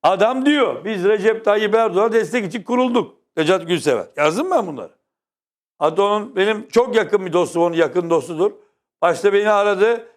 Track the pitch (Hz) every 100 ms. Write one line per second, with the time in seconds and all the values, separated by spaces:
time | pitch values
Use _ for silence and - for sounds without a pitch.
0 | 156 185 214 254 277 294 220 127 190 208
1 | 185 214 202 226 220 214 214 220 226 180
2 | 220 220 180 240 196 226 180 247 254 240
3 | 185 _ _ - 156 185 165 170 135 117
4 | 87 - 151 180 359 339 190 135 85 _
5 | _ _ _ _ _ _ _ _ 151 160
6 | 202 208 220 202 202 214 - 226 247 214
7 | 175 202 185 170 175 170 175 165 156 175
8 | 170 165 139 156 202 208 _ _ _ _
9 | 175 170 202 196 208 208 208 196 220 233
10 | -